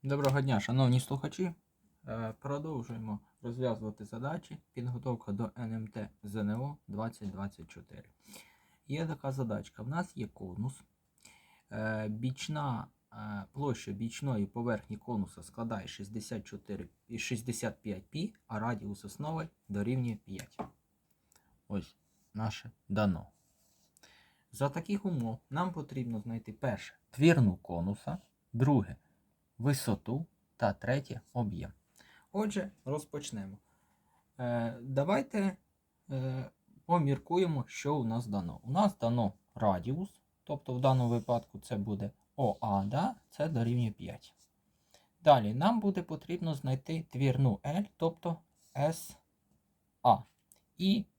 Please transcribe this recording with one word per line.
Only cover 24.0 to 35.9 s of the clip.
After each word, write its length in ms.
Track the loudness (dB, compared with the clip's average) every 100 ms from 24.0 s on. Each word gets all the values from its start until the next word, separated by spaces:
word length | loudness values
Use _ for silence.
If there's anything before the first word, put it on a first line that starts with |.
| -20 -20 _ _ _
За 180 | -2 -2
таких 360 | -2 -4 -4 -2
умов 340 | -2 -2 -4 _
нам 220 | -4 -4
потрібно 480 | -4 -8 -6 -4 -4
знайти 340 | -4 -8 -8
перше 400 | -4 -4 -4 -8 -18 _
твірну 440 | 6 8 10 6 4
конуса, 640 | -4 -2 -2 -4 -6 -8 _ _ _
друге 420 | 2 4 4 2 -8 _ _ _ _ _ _
висоту 680 | 0 0 0 -2 -2 -4 -6 _ _ _
та 160 | 0
третє 480 | 0 0 -2 -2 -12 -8
об'єм. 380 | -4 -2 -4 -10 -14 _ -20 -20 -20 _
Отже, 400 | -2 0 -2 -4 -8 -6
розпочнемо. 720 | -6 -6 -10 -8 -8 -10 -12 _ _ _ _ _ _ _ -6
Е, 380 | -2 0 -2 -4
давайте, 760 | -2 0 4 2 2 0 0 -2 _ _ _